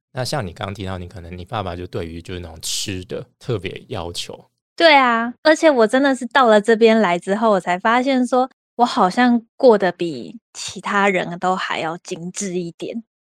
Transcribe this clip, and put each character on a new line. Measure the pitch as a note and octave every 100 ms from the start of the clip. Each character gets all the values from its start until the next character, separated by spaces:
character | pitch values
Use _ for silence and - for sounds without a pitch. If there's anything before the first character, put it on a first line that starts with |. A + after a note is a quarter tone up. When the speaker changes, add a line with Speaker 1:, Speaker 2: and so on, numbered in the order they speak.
| _
Speaker 1:
那 | C3 B2
像 | D3+
你 | G2
刚 | E2+ G2+
刚 |
提 | G2+ F#2+
到， | F#2
你 | F2
可 | F#2
能 | E2+ F2+
你 | F2
爸 | A2+
爸 | F#2 F2
就 | F2+
对 | A2 E2+
于 | E2
就 | E2
是 | F2+
那 | F2
种 | E2
吃 | - - - F#2 F2+
的 | - - _
特 | - A2
别 | F#2+ - -
要 | A#2 E2+
求。 | F2 - - - _ _ -
Speaker 2:
对 | E4 C#4+
啊， | B3+ A#3 A#3 -
而 | D#4 D#4
且 | E4
我 | C4 A3
真 | C4
的 | C#4 C4
是 | A#3+
到 | C#4+ B3
了 | G#3+
这 | G#3 A3
边 | A3+ A3
来 | G3 F3
之 | F#3 G3+
后， | A3+
我 | G3
才 | F3 F3+
发 | A3 A#3+
现 | B3+ C4 B3
说 | B3+ B3 _ _ -
我 |
好 | A#3+ - F#3+
像 | - B3 A#3+ - -
过 | C4 G#3
得 | F#3+
比 | - E3+ C3 E2+ A#3 _
其 | - - G3
他 | - G#3 G3+
人 | F3+ E3+ F3
都 | F3+ F#3
还 | - -
要 | D#3 E3+
精 | - F3+ F3
致 | - G3+ F3+
一 | E3+
点。 | - - A#3 - _